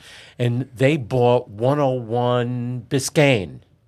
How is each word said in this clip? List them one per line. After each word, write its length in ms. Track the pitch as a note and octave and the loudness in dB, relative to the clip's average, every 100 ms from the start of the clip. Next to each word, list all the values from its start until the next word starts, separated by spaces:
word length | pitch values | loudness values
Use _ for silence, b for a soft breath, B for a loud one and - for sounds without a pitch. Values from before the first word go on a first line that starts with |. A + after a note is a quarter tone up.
| B B B B | B B B B
and 320 | A#2+ A#2+ C3+ | -2 -2 -4
they 220 | - C3+ D#3 | 0 2 2
bought 520 | G#2 C3 A#2+ B2 - | -2 2 4 2 0
one 300 | G2+ A#2+ D3 | -2 0 2
oh 120 | C#3 | 0
one 920 | B2+ A2 A#2+ B2 B2 A#2+ B2 A#2+ B2 - | -2 -4 -2 0 0 -2 -4 -6 -8 -4
Biscayne 720 | C#3 - - C#3+ B2 E2+ - - _ | -4 -2 2 4 2 -2 -10 -20 _